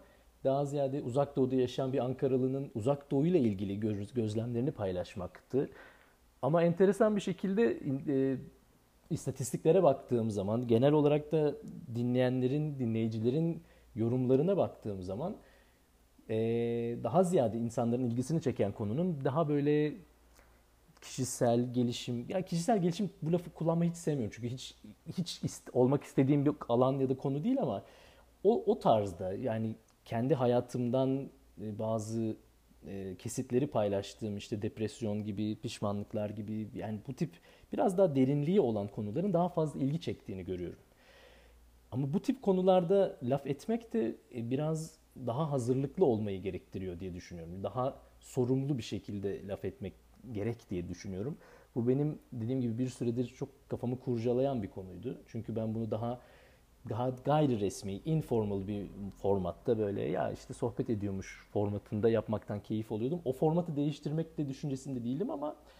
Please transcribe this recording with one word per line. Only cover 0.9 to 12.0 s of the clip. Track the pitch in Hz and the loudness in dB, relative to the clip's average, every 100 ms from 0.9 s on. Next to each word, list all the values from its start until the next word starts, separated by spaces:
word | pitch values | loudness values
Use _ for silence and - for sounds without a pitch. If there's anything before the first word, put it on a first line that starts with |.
| 139 | -2
Uzak | 123 120 143 - | -2 0 0 2
Doğu'da | 127 | 2
yaşayan | 131 123 - 135 | 4 2 0 -2
bir | 127 | 0
Ankaralı'nın | 123 127 139 127 131 135 139 | -2 0 2 2 2 -2 -4
Uzak | 117 110 143 - | -2 0 0 0
Doğu'yla | 139 160 180 | 2 4 4
ilgili | 117 95 101 101 | 4 2 -2 -2
göz-, | 107 101 101 | -2 -2 -4
gözlemlerini | 127 110 107 117 117 131 | -2 -2 -2 -2 -2 -2
paylaşmaktı. | 151 98 90 87 - 90 - - 127 - - - - _ _ _ _ | -2 -2 -2 -6 -8 -10 -12 -2 0 0 -6 -20 -20 _ _ _ _
Ama | 131 170 | 2 4
enteresan | 170 170 190 196 220 208 | 4 6 4 6 4 4
bir | |
şekilde, | - 175 190 196 233 - - 135 160 | 0 -2 0 2 2 2 -2 -2 0
e, | 135 135 131 - - _ _ _ _ _ | 2 2 0 -6 -18 _ _ _ _ _
istatistiklere | 165 - - 127 - 156 175 | -4 -4 -4 -4 2 4 6
baktığım | 165 135 - 120 110 | 6 4 2 0 2
zaman, | 101 98 117 123 | 0 0 0 4
genel | 113 139 | 6 6
olarak | 151 147 147 147 | 6 6 4 2
da | 160 151 143 - - - | 0 0 -2 -10 -14 -8
dinleyenlerin, | 117 | -2